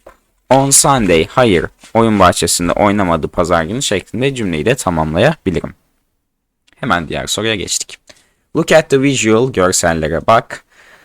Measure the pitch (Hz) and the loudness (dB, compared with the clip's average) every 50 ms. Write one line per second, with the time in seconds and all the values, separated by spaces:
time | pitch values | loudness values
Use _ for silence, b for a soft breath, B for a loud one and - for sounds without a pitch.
0 | _ - - _ _ _ _ _ _ - 127 135 135 139 135 - - 156 139 127 | _ -20 -20 _ _ _ _ _ _ 0 2 2 2 2 2 2 2 2 2 2
1 | 107 90 85 80 80 - - - 127 117 95 80 76 - - _ - - - 113 | 2 2 2 2 2 0 0 2 2 4 2 2 0 -4 -8 _ -12 -4 0 2
2 | 113 113 107 101 92 87 92 - - 87 - - 87 87 - - 98 104 101 104 | 2 2 4 4 4 4 4 2 0 -2 -2 -2 -2 -2 0 0 2 2 2 0
3 | 98 87 82 82 - 90 - - 87 80 87 85 82 80 104 127 139 - 107 92 | 0 0 -2 -2 -4 -4 -4 -2 0 0 0 0 0 -2 -4 -6 -4 -4 -4 -4
4 | - - - 107 127 139 139 123 113 95 85 78 76 101 139 - - 95 87 78 | -4 -6 -6 -4 -4 -2 -2 -4 -4 -4 -4 -2 -2 -2 -2 -2 -2 -2 -2 -2
5 | 80 78 78 85 110 147 165 - - 95 85 - - - - _ _ _ _ _ | -2 -2 0 0 0 0 0 -2 -4 -4 -4 -4 -4 -8 -12 _ _ _ _ _
6 | _ _ _ _ _ _ _ _ _ _ _ _ _ _ _ _ - 131 92 87 | _ _ _ _ _ _ _ _ _ _ _ _ _ _ _ _ -6 -6 -4 -4
7 | 82 - - 71 65 - - - 107 113 110 101 82 - - - - - - - | -6 -6 -8 -8 -8 -8 -6 -6 -4 -4 -4 -6 -6 -8 -8 -8 -10 -12 -16 -20
8 | _ b b b b b b b b _ - - 165 - 175 160 160 - - 135 | _ b b b b b b b b _ -6 -4 -2 2 2 2 2 2 0 0
9 | 131 143 139 123 110 110 110 110 127 131 - - 90 90 92 - - 85 82 80 | 2 0 0 0 2 2 2 2 2 0 0 0 0 0 0 0 0 0 0 -2
10 | 78 73 80 78 73 - 113 117 - - - - b b b b b b b b | -2 -4 -4 -2 0 2 2 2 2 -2 -8 -18 b b b b b b b b